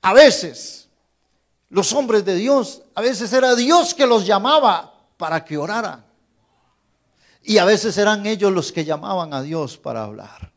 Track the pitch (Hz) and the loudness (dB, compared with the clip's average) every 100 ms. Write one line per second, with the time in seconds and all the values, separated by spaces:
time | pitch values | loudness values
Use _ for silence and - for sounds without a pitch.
0 | 190 220 294 - 170 151 - - _ _ | 4 8 6 6 -8 -14 -18 -20 _ _
1 | _ _ _ _ _ _ _ 185 185 254 | _ _ _ _ _ _ _ -4 -2 -2
2 | 254 220 196 180 233 277 226 - _ - | 0 0 0 -2 0 0 0 -12 _ -4
3 | 233 220 220 254 254 247 247 339 339 - | -4 -4 -2 0 2 2 4 2 2 0
4 | 269 233 190 202 226 311 247 170 - _ | 2 2 2 0 2 2 2 0 -6 _
5 | _ _ 160 160 165 151 147 220 214 135 | _ _ -6 -6 -6 -8 -6 -6 -8 -12
6 | 107 _ _ _ _ _ _ _ _ _ | _ _ _ _ _ _ _ _ _ _
7 | _ _ _ _ - 214 180 214 214 185 | _ _ _ _ 0 2 4 2 0 0
8 | 208 208 202 214 202 185 - - 156 151 | 0 0 -4 -2 0 0 -4 -8 -6 -6
9 | 202 190 165 139 143 165 135 - 135 113 | -6 -6 -6 -8 -6 -6 -6 -10 -10 -8
10 | 107 107 101 - - | -10 -14 -20 -20 -20